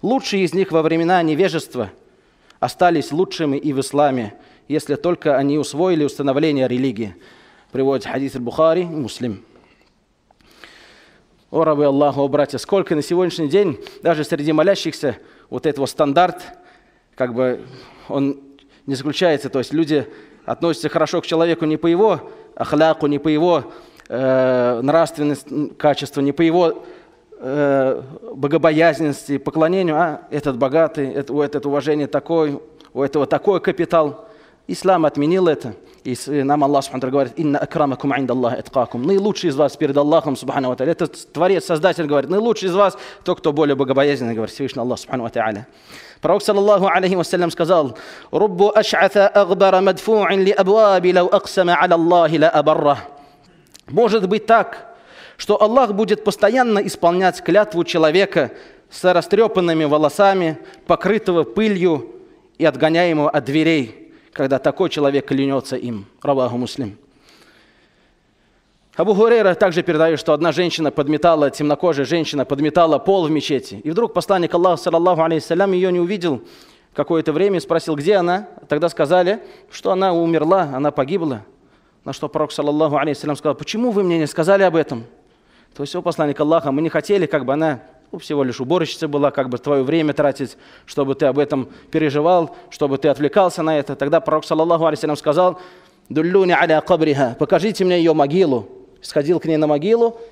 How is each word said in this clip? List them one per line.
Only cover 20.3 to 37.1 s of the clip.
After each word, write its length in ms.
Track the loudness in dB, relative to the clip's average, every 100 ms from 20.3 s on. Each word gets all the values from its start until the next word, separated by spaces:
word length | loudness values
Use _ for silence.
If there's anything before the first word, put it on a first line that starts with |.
| _ -8
относятся 420 | -4 -2 -2 -2
хорошо 320 | -2 -2 -2
к 60 | -2
человеку 400 | 0 0 0 -2
не 100 | 0
по 100 | 0
его 440 | 2 2 0 -6 -20 -20 -10
ахляку, 500 | -4 2 2 2 -2
не 120 | -2
по 100 | 0
его, 360 | 0 2 0 -2 -18 -20 -20 -10
э, 720 | -4 0 2 2 2 0 0
нравственности, 920 | 2 2 2 -2 -4 -4 -6 -6 -6 -2
качеству, 460 | 0 0 -4 -2
не 100 | -2
по 80 | 0
его, 420 | 2 2 0 -2 -12 -20 _ _ _ -14
э, 640 | -6 -2 0 2 0 -2 -8 -18 -16
богобоязненности, 1000 | -6 -2 2 2 4 2 2 -4 -4 -6 -6
поклонению, 600 | -4 0 0 2 0 0
а 260 | -2 -4 -10
этот 260 | -6 -6 -2
богатый, 560 | 0 2 0 0 -6
это, 220 | -6 -6
у 80 | -4
этот 240 | -2 -4 -4
уважение 400 | -4 -2 -2 -2
такое, 540 | -4 -2 -2 0 -4 -12 -20 -14
у 80 | -6
этого 240 | -2 -2 0
такой 340 | 0 0 0
капитал. 640 | 0 -4 0 2 0 -4 -18 -20 _ _ -12
Ислам 360 | -4 0 2
отменил 440 | 2 0 0 2 2
это. 260 | 0 -4 -14 -20 _
И 100 | -10
с-, 140 | -10 -4
и 140 | -2
нам 180 | 0 2
Аллах, 200 | 2 2
субхану 160 | -2 -6
ва 0 |
тааля, 120 | -2